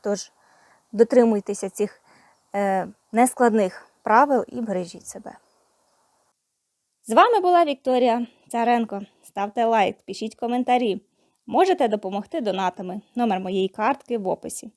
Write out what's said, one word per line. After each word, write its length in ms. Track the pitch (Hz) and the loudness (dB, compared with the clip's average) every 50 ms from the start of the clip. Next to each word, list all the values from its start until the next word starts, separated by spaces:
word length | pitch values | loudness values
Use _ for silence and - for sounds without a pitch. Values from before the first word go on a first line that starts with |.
Тож 320 | _ 208 208 202 - - _ _ _ _ _ _ _ _ _ _ _ _ | _ -4 -4 -4 -6 -14 _ _ _ _ _ _ _ _ _ _ _ _
дотримуйтеся 760 | - 202 226 220 - 254 247 233 220 202 196 - 208 - - 190 | 0 0 2 4 6 4 4 4 2 0 -2 -6 -8 -6 -8 -10
цих, 300 | - - 208 202 - _ _ _ _ _ _ _ _ _ _ _ - | -4 -4 -6 -6 -6 _ _ _ _ _ _ _ _ _ _ _ -4
е, 340 | 202 202 196 190 190 175 - 208 _ _ _ | -2 0 0 0 -2 -2 -4 -10 _ _ _
нескладних 760 | - 220 247 247 - - 254 233 214 226 202 185 - - - _ _ _ | 2 2 2 2 2 2 2 2 4 2 0 0 -4 -10 -20 _ _ _
правил 420 | _ - 214 233 285 285 277 240 - - | _ 4 4 4 6 4 2 -2 -2 -4
і 120 | - 240 | -8 -8
бережіть 460 | 233 214 196 180 180 170 - - - | -6 -4 -4 -6 -6 -8 -14 -20 -20
себе. 300 | - - - - - - - _ _ _ _ _ _ _ _ _ _ _ _ _ _ _ _ _ _ _ _ _ _ _ _ _ _ _ _ _ _ _ _ _ | -18 -18 -18 -18 -20 -20 -20 _ _ _ _ _ _ _ _ _ _ _ _ _ _ _ _ _ _ _ _ _ _ _ _ _ _ _ _ _ _ _ _ _
З 60 | - | 0
вами 280 | 220 269 370 480 466 415 | 4 6 6 6 4 2
була 240 | 370 359 359 349 339 | 2 4 4 4 4
Вікторія 640 | 294 277 262 _ 262 254 247 247 247 226 240 240 - _ _ _ _ | 2 -2 -6 _ -2 0 2 2 2 2 0 -4 -8 _ _ _ _
Царенко. 520 | - 233 233 233 240 233 226 214 208 202 202 - _ _ | -4 -2 2 2 2 2 0 -4 -6 -12 -12 -14 _ _
Ставте 420 | _ - _ 202 196 208 202 - 233 | _ -14 _ -6 -6 -4 -2 -2 0
лайк, 320 | 226 226 220 196 190 - _ _ | 2 2 2 2 0 -2 _ _
пишіть 280 | - 196 - 220 220 - | -14 -12 -10 -10 -10 -10
коментарі. 680 | _ - 233 240 247 247 - 247 247 247 220 185 - _ _ _ _ _ _ _ _ _ | _ -6 -4 -2 -2 0 2 2 2 2 0 -4 -4 _ _ _ _ _ _ _ _ _
Можете 420 | - 202 170 370 381 370 - 269 226 | -4 2 2 2 2 2 0 0 -2
допомогти 520 | 214 208 - 190 190 202 202 _ - 330 | -2 -4 -6 -6 -8 -8 -10 _ -8 -6
донатами. 600 | 247 208 185 185 190 180 180 - 185 180 180 208 - _ _ | -4 -4 -4 -2 -4 -4 -4 -6 -12 -10 -10 -12 -14 _ _
Номер 260 | 247 240 226 196 185 | -2 -2 -2 -2 -2
моєї 280 | 190 185 190 190 190 190 | -4 -4 -2 -2 -2 -2
картки 500 | _ - 214 233 277 277 - _ 240 226 | _ -2 -2 -2 -2 -4 -6 _ -8 -6
в 100 | 196 185 | -4 -4
описі. 440 | 170 - - - - - - 214 _ | -6 -6 -6 -14 -14 -14 -16 -18 _